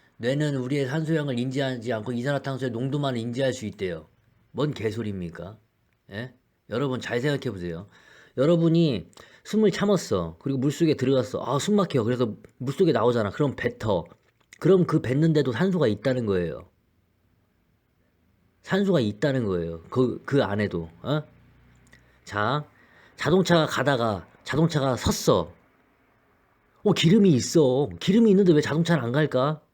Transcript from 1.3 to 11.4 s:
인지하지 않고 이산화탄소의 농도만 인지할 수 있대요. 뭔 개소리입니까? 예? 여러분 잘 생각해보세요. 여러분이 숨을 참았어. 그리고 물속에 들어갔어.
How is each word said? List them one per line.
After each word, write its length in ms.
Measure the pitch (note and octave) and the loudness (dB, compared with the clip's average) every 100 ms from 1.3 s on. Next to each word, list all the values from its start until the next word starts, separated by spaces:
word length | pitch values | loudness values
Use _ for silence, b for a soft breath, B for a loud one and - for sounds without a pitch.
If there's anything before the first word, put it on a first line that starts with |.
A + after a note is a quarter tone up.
| A#2+ | -4
인지하지 540 | B2+ C3 C3 B2 A2+ | -4 -2 -4 -4 -4
않고 180 | A2 A2 | -4 -4
이산화탄소의 600 | A#2+ C3 C#3 C#3 C3 B2+ | -4 -2 -4 -4 -6 -4
농도만 440 | A2+ C3 C#3+ C#3 A#2+ | -4 -4 -2 -2 -4
인지할 380 | A#2+ A#2+ C3 | -4 -2 -2
수 120 | A#2+ G#2 | -2 -8
있대요. 420 | - F#2 D#2+ - _ _ _ _ | -6 -6 -6 -12 _ _ _ _
뭔 220 | A2+ D3+ | -6 -4
개소리입니까? 840 | - A2 G#2 G#2+ G2 E2+ E2 F2 A2 _ _ _ _ _ | -4 -6 -4 -6 -8 -10 -12 -16 -18 _ _ _ _ _
예? 220 | G2 B2+ - _ _ - | -14 -14 -16 _ _ -8
여러분 300 | A#2 C#3 B2 | -4 -2 -4
잘 220 | G#2 A#2+ | -4 -2
생각해보세요. 640 | D3 C#3+ B2+ G2 F2 E2 G#2 b b b b - | -2 -2 -4 -6 -8 -8 -12 b b b b 0
여러분이 720 | C#3+ E3+ E3 E3 E3 G#2 - B B B - | 2 4 4 4 2 0 -6 B B B -4
숨을 260 | G#3 G#3+ | 2 2
참았어. 640 | - G3+ F3+ - F#2+ E2 E2 | 2 0 0 0 -2 -2 -6
그리고 200 | C3+ C3+ | -6 -2
물속에 360 | C#3 - E3 C3+ | -2 2 2 2
들어갔어. 460 | B2+ C3 B2 - | 2 2 0 -4